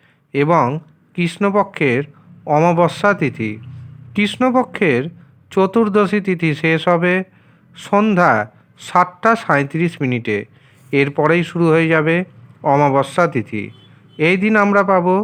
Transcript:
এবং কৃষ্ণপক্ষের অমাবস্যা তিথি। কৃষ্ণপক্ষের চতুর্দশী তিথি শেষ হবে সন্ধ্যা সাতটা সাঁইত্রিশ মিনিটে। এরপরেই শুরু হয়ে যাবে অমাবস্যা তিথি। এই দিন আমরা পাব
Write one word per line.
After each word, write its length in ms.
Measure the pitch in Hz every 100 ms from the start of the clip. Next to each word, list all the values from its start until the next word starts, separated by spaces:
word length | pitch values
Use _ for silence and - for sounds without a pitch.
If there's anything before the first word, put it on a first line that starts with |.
| _ _ _
এবং 320 | 139 147 170 123 156 - _ _
কৃষ্ণপক্ষের 880 | - 170 - 202 202 196 - 143 120 147 - - - -
অমাবস্যা 640 | 151 170 170 165 - 202
তিথি। 360 | 190 143 - 110 107 - - - - -
কৃষ্ণপক্ষের 920 | - 208 - 254 247 247 - 180 120 156 - - _ _
চতুর্দশী 680 | 196 190 233 214 208 190 208
তিথি 300 | 190 175 165
শেষ 260 | 143 160 160 -
হবে 260 | 170 180 185 190 _ _ _ _ -
সন্ধ্যা 560 | - 202 220 180 170 110 107 - _ _
সাতটা 500 | - 180 180 - 220 220
সাঁইত্রিশ 580 | - 143 139 160 170 -
মিনিটে। 380 | 135 123 117 104 113 _ _ _ -
এরপরেই 500 | 139 139 147 151 170
শুরু 220 | 165 170 170
হয়ে 200 | 160 160
যাবে 280 | 160 156 170 185 - - - 151
অমাবস্যা 580 | 139 143 135 135 - 170
তিথি। 360 | 120 - 107 101 - - - _ -
এই 180 | 160 190
দিন 160 | 214 214
আমরা 260 | 202 202
পাব 220 | 196 185 175 190